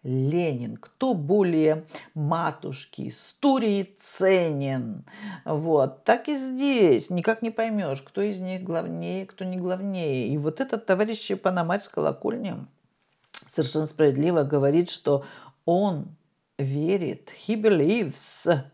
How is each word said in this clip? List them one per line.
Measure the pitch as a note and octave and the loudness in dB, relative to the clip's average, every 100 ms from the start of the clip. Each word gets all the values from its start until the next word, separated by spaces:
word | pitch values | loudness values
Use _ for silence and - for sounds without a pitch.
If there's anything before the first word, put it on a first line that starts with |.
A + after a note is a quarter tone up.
«Ленин». | C3+ C3 C3 E3+ E3+ B2+ A#2+ A2+ | -2 -2 0 0 0 -2 -6 -10
Кто | - _ C4 | -18 _ -2
более | G3 C#3+ G#3 F3+ D#3+ D#3 D#3 D#3 - - | 0 2 2 4 4 4 2 -4 -18 -12
матушки | D#3 D3 E3 D#3+ D3+ - C3+ - - - | -4 -2 0 -2 -6 -12 -12 -14 -12 -12
истории | - - _ C#4+ C4+ A3 G3+ F#3 _ | -12 -20 _ 2 2 2 0 -2 _
ценен? | - - F#3+ F#3+ E3 C#3+ C#3 C3 A#2 G2+ - - G#3 F3+ | -20 0 4 4 4 0 -2 -2 -4 -10 -14 -16 -14 -12
Вот. | - D3+ E3 D3+ C3+ - | -4 -2 2 2 2 0
Так | - B3 B3+ | 0 2 0
и | C#4+ | -4
здесь. | C4 B3+ C#4 B3+ F3+ C3 - | -4 -2 0 6 6 6 2
Никак | F3+ F#3+ A3 | -2 0 -2
не | A3+ | -4
поймешь, | A3 A3+ G#3 E3 C3+ | -2 -2 -2 -2 -6
кто | - - | -6 -4
из | G#3 F#3+ | -4 -4
них | F#3 F#3 | -8 -8
главнее, | F#3 E3 F3 E3 E3+ F#3 | -4 -4 -4 -6 -6 -6
кто | F#3+ - | -8 -10
не | F#3 F#3 | -8 -4
главнее. | F3+ F#3 G3 F#3 D#3+ C3 A#2 | -4 -4 -4 -4 -2 -2 -2
И | D3 | -2
вот | D3+ - | -2 -4
этот | C4 A3 | -4 -4
товарищ | - F#3 G#3+ G#3+ - G3 | 0 0 0 -2 -6 -2
Пономарь | F3+ F3+ E3 G3+ | 0 0 -2 -2
с | - | -4
колокольни | - D3+ - - A#3 F#3+ C#3 - _ _ _ _ _ _ - _ | -2 -2 -2 -4 -4 -6 -10 -14 _ _ _ _ _ _ -20 _
совершенно | - C3 D#3 D#3 | -4 -2 -2 -4
справедливо | - D3+ C3+ D#3+ E3+ | 2 2 4 2 2
говорит, | C#3 C#3+ C#3 D#3+ F3 | 2 2 4 2 0
что | - - C#3 C#3 - - _ | -4 0 0 -2 -20 -20 _
он | - F3 G3+ D#3 - - _ _ _ - | 0 0 0 -2 -8 -16 _ _ _ -6
верит, | C3+ C#3+ D#3+ G3 D#3 - - - - | -4 -2 0 0 -2 -8 -14 -14 -6
he | A3 | 0
believes | G#3+ F3+ D3 A#3 D#3+ - - - - D3+ C3+ | 4 4 4 2 -2 -6 -20 -6 0 0 -2